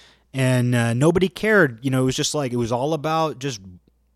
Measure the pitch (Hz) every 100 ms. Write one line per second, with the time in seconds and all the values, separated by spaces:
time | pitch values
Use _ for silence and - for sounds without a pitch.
0 | - _ _ 131 131 127 123 120 117 117
1 | 151 175 190 - 214 214 151 113 131 131
2 | 131 131 147 151 131 120 117 120 143 156
3 | 156 160 156 123 139 110 92 90 _ _
4 | _